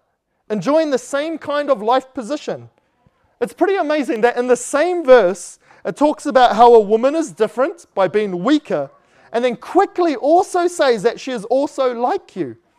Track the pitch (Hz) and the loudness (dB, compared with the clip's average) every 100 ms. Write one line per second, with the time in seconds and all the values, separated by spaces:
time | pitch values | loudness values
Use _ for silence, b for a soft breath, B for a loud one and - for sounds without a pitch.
0 | _ _ _ _ - 214 180 302 320 254 | _ _ _ _ -8 -6 0 0 0 -2
1 | - 277 311 320 - 285 294 254 214 262 | -4 -6 -4 -8 -6 -4 -2 -2 0 0
2 | - - 214 294 - 151 117 _ _ _ | -2 -10 -8 -8 -8 -12 -14 _ _ _
3 | _ _ _ _ 240 - 370 392 302 302 | _ _ _ _ -8 -2 0 0 0 -2
4 | 254 233 240 247 247 247 - 285 339 359 | -2 0 0 0 0 -2 0 -2 0 0
5 | 294 254 180 190 - - b b 196 - | 4 6 6 -2 -10 -20 b b -10 0
6 | 294 - 302 254 247 202 240 233 196 220 | 0 0 -4 0 2 6 6 8 6 2
7 | 262 320 302 156 214 - 285 - - - | 0 -2 -4 -4 -4 -2 -4 -4 -10 -2
8 | 185 208 214 180 196 302 - 170 139 _ | 0 0 -2 -4 0 0 0 -6 -6 _
9 | b b b 233 247 233 - 339 403 - | b b b -2 -2 -4 -2 0 0 0
10 | 339 254 269 339 370 359 349 349 285 233 | -2 0 2 2 2 0 -2 0 0 2
11 | 208 - - 247 190 262 294 - 262 233 | 0 -4 -6 -8 -2 -2 -2 -2 -4 -2
12 | 247 381 - 190 139 113 _ | -2 -4 -6 -8 -8 -10 _